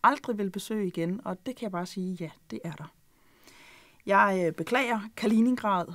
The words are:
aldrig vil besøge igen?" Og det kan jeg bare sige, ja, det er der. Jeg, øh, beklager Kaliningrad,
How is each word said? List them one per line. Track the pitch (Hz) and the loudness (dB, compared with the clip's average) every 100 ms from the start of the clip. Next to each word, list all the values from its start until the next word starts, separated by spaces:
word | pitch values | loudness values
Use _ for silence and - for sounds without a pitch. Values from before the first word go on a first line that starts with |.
aldrig | 233 285 - 214 | 2 2 -2 -4
vil | 202 | -4
besøge | 196 - 220 190 | -6 -6 -4 -4
igen?" | 175 170 190 | -2 -4 -4
Og | 190 180 - | -6 -8 -10
det | - | -10
kan | |
jeg | 220 | -8
bare | 185 185 | -6 -6
sige, | 196 185 180 | -6 -6 -6
ja, | 160 - - | -10 -14 -14
det | 220 | -12
er | 170 | -10
der. | 147 151 _ _ _ _ _ - - - - _ _ - | -12 -14 _ _ _ _ _ -20 -20 -20 -20 _ _ 4
Jeg, | 196 208 190 170 | 6 6 4 0
øh, | |
beklager | 156 160 254 240 226 220 - | -2 0 0 0 -2 -4 -4
Kaliningrad, | 226 220 240 247 214 185 170 | 2 4 4 2 2 0 0